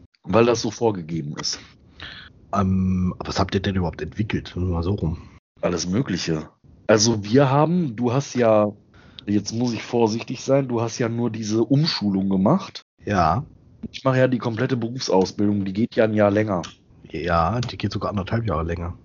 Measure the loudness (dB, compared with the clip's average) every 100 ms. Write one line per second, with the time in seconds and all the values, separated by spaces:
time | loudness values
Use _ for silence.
0 | -20 _ 0 4 4 2 -2 -2 -2 -2
1 | -4 -6 -6 -8 -8 -8 -12 -20 -20 -20
2 | -18 -18 -20 -20 -6 0 2 2 2 0
3 | 0 -2 -4 -2 0 0 0 0 -2 -4
4 | -8 -6 -4 -4 -4 -4 -2 0 0 -2
5 | -2 -4 -10 -20 _ _ -4 -2 -2 -2
6 | -2 -2 -2 -4 -6 _ -20 -6 2 4
7 | 4 0 2 4 4 4 2 2 -2 -2
8 | -2 0 -2 2 4 4 4 -2 _ -20
9 | -20 -12 -2 -2 0 -2 -2 -2 -2 0
10 | 0 -2 -8 -8 0 0 0 -2 -2 -2
11 | -4 -2 -4 -4 -2 0 2 2 2 0
12 | -2 0 0 2 2 2 -2 -16 -20 _
13 | -2 2 2 2 -2 -12 -20 -18 -16 -6
14 | 0 4 4 2 -2 -2 0 -2 -2 -6
15 | 2 2 2 2 0 0 -2 -2 0 2
16 | 2 4 4 4 0 -2 -4 -12 _ -20
17 | -12 -6 0 2 2 0 -4 -4 -4 -4
18 | -4 -4 -2 -2 -2 -2 -2 -4 -6 -10